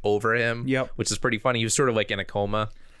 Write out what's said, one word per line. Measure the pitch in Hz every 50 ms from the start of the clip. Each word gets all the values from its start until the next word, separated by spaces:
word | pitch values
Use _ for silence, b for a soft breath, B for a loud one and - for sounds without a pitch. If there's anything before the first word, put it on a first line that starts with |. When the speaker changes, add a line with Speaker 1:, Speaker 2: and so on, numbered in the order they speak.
| -
Speaker 1:
over | 104 104 104 101 113 110
him. | 120 120 117 117 117 120
Speaker 2:
Yep. | 127 131 131 131 - -
Speaker 1:
Which | - 110 - -
is | -
pretty | - 131 117 107
funny. | - 131 123 117
He | 113
was | 110 -
sort | - 147 131
of, | 117
like, | 110 104 -
in | 110 95
a | 98
coma. | - - 104 101 101 104 107 107 107 - b b b b b